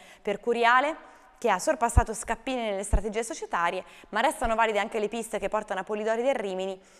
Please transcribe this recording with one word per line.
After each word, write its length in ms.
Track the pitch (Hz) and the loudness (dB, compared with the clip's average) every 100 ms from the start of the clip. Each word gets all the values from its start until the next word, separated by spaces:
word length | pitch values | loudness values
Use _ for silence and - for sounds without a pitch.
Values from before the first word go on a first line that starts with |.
| - - | -18 -12
per 180 | - 202 | -6 -4
Curiale, 560 | - 233 233 247 285 320 - - - - | 0 4 6 6 4 -2 -10 -20 -20 -4
che 120 | 226 | 0
ha 100 | 185 | 2
sorpassato 540 | - 302 233 - 233 | 2 2 4 4 2
Scappini 480 | 208 - 226 - 254 | -2 -6 -6 -4 -4
nelle 220 | 226 196 | -2 -4
strategie 380 | 202 196 202 208 | 0 0 0 -4
societarie, 600 | 240 320 427 185 175 190 - - - | -4 -6 -6 -2 0 -2 -8 -18 -6
ma 120 | 208 | 0
restano 340 | 254 302 240 220 | 2 2 0 2
valide 240 | 226 202 | 2 2
anche 200 | 208 226 | 0 -2
le 100 | 208 | -2
piste 280 | 233 220 208 | -4 -4 -4
che 120 | 185 | -2
portano 320 | 214 208 190 | -4 -4 -6
a 20 | |
Polidori 380 | 190 214 214 226 | -4 -4 -2 0
del 140 | 247 262 | 0 0
Rimini 440 | 202 185 190 190 - - | -2 -4 -4 -6 -14 -20